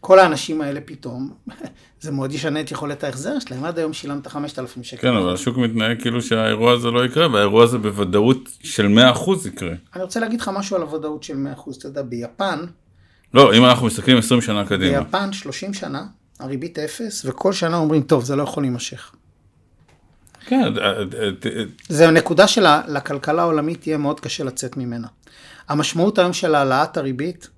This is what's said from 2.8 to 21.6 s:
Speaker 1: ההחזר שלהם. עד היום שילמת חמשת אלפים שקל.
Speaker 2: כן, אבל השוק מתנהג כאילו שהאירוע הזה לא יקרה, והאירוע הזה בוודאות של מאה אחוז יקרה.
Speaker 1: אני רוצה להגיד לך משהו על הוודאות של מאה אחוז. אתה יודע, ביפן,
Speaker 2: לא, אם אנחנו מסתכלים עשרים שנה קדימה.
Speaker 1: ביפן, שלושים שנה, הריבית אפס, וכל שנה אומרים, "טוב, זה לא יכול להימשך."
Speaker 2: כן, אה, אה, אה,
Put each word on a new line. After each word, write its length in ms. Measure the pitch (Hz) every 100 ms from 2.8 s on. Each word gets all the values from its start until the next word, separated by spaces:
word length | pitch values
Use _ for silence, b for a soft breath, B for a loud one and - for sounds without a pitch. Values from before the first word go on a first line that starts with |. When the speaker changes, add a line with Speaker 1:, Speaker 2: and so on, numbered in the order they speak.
| 147 143
Speaker 1:
ההחזר 340 | 147 131 156 285
שלהם. 260 | - 127
עד 140 | 151 170
היום 140 | 160
שילמת 340 | 156 143 143 131
חמשת 320 | 147 147 -
אלפים 260 | 127 -
שקל. 180 | 117 120
Speaker 2:
כן, 140 | 123 113
אבל 180 | 90
השוק 220 | 90 127 120
מתנהג 460 | 120 113 110 117
כאילו 200 | 120 120
שהאירוע 500 | 117 113 110 110 117
הזה 180 | 120 120
לא 140 | 120
יקרה, 280 | 123 127 165
והאירוע 320 | 110 101 107
הזה 140 | 117 123
בוודאות 680 | 107 101 98 101 110 131 - -
של 260 | - - 101
מאה 220 | 107 127
אחוז 360 | 120 - 190 101
יקרה. 260 | - 90 85 _
Speaker 1:
אני 80 | -
רוצה 180 | - 233
להגיד 200 | 226 233
לך 100 | 208
משהו 220 | 196 196 190
על 60 |
הוודאות 400 | 160 156 156 151
של 140 | - 139
מאה 160 | 139
אחוז. 240 | 135 - 131
אתה 100 | 143
יודע, 160 | 139
ביפן, 600 | 127 117 120 - 196 156 175 - _ _ _ _ _
Speaker 2:
לא, 200 | 120 -
אם 100 | 107
אנחנו 220 | 127 123 123
מסתכלים 320 | 110 107 127
עשרים 220 | 110 123
שנה 260 | 117 104 101
קדימה. 340 | 98 92 139
Speaker 1:
ביפן, 320 | 127 185 202
שלושים 420 | 196 143 - 190
שנה, 320 | 196 165 139 202 _ _ _
הריבית 380 | 131 135 165 170
אפס, 440 | 151 - 226 -
וכל 280 | 135 - 185
שנה 240 | 190 165 170
אומרים, 260 | 156 156
"טוב, 220 | 135 147
זה 120 | 123 143
לא 60 |
יכול 200 | 147 -
להימשך." 500 | 139 120 - - - _ _ _ _ _ _ _ _ _ _ _ _ _ -
Speaker 2:
כן, 300 | 262 240 -
אה, 80 | 101
אה, 160 | 98 95 - 107 95 -
אה, 160 | 104